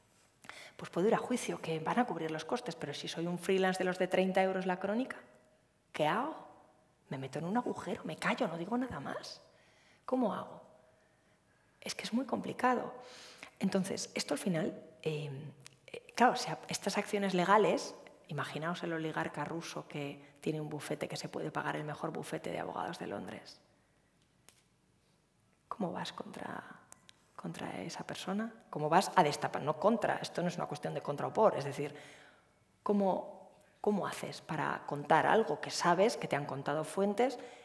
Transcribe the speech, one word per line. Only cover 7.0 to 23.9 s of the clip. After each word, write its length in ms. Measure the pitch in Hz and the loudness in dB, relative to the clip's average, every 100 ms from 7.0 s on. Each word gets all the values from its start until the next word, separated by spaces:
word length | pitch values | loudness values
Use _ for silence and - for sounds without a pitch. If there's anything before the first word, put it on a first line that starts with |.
| - | -10
Me 80 | 135 | -8
meto 220 | 135 147 | -6 -4
en 60 | 170 | 0
un 120 | 233 | 0
agujero, 460 | 247 - 170 - 180 | 0 -4 -6 -6 -6
me 100 | 160 | -4
callo, 320 | 180 233 220 | -2 0 -2
no 100 | 165 | -2
digo 200 | 180 240 | -2 -2
nada 220 | 254 156 | -2 -6
más. 420 | 135 - - - - _ _ _ _ _ - | -6 -8 -10 -16 -20 _ _ _ _ _ -2
¿Cómo 280 | 254 214 | 0 2
hago?". 300 | - - - - - _ _ _ _ _ _ _ _ _ - | 0 -6 -12 -20 -20 _ _ _ _ _ _ _ _ _ -14
Es 120 | - | -10
que 100 | - | -8
es 100 | - | -2
muy 120 | 233 269 | -2 0
complicado. 680 | 202 175 - 254 240 - - - - - - - - | -2 -4 0 2 2 -2 -10 -16 -18 -18 -18 -16 -2
Entonces, 520 | 196 196 185 - - | 2 2 0 -4 -6
esto 200 | - - | -4 -2
al 60 | 285 | -2
final, 420 | 202 160 - - - - | 0 0 0 -4 -14 -6
eh, 300 | 156 151 147 135 151 - - - - | -4 -4 -6 -8 -10 -14 -20 -20 -16
eh, 260 | - - - | -16 -2 6
claro, 200 | 240 - | 6 6
si 140 | - | -2
a-, 100 | 160 - | -6 -4
estas 300 | - 202 202 | -4 -2 -2
acciones 360 | - 202 196 | 0 0 2
legales, 640 | 180 175 214 175 240 - - - - - | 4 8 8 8 4 -2 -12 -18 -18 -8
imaginaos 560 | 147 135 151 160 175 | -6 -4 -4 -4 -2
el 100 | 175 | -2
oligarca 520 | 165 160 156 160 - 147 | -2 -2 -2 -2 -4 -4
ruso 420 | 165 - 151 - | -6 -6 -8 -8
que 480 | 151 143 143 - - | -6 -6 -8 -18 -6
tiene 200 | 160 156 | -2 -2
un 80 | 151 | -4
bufete 380 | 147 - 147 - | -6 -4 -4 -4
que 100 | 160 | -6
se 120 | - | -6
puede 200 | - 156 | -6 -4
pagar 260 | 151 147 151 | -4 -4 -4
el 80 | |
mejor 280 | 151 143 160 | -6 -6 -6
bufete 400 | 151 - 160 - | -6 -6 -6 -6
de 80 | - | -6
abogados 400 | - - - 170 | -4 -4 -4 -6
de 80 | 87 | -6
Londres. 520 | 98 92 107 - - _ _ _ | -6 -8 -12 -14 -20 _ _ _